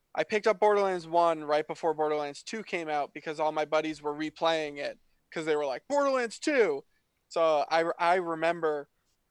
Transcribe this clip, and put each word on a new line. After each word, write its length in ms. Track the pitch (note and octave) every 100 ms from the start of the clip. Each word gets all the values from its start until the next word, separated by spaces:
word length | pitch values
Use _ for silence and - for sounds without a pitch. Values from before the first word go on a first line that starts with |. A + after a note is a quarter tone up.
| _
I 100 | -
picked 240 | D#3 G#3+ A3
up 120 | G3
Borderlands 480 | G#3+ G3+ G3 F#3 D#3+
one 360 | E3+ E3+ D#3+
right 220 | D3+ D3+ D#3
before 280 | D#3+ E3+
Borderlands 500 | D3+ D3+ D3+ C#3+ C#3+
two 200 | - A3
came 260 | - F#3 D#3
out 240 | D3+ C#3+
because 260 | D#3 E3 D#3
all 120 | D#3
my 140 | D#3 D3+
buddies 360 | D#3 D#3 D3+
were 120 | D3
replaying 640 | D3 D#3 - E3 D#3+ D3+ C#3+
it 220 | C3+ - _ _ _
'cause 140 | F3+ D#3+
they 100 | D3+
were 100 | D3
like, 220 | C3 -
"Borderlands 520 | C#4+ C#4 C4 A#3 -
two!" 440 | - C#4+ G3+ C#3+ - _ _ _ _
So 360 | E3+ D#3+ D3+ C3+
I, 160 | D#3+ E3 -
I 160 | E3+ F#3
remember 760 | E3+ D#3+ E3 E3+ D#3+ D3 C#3+ _ _ _ _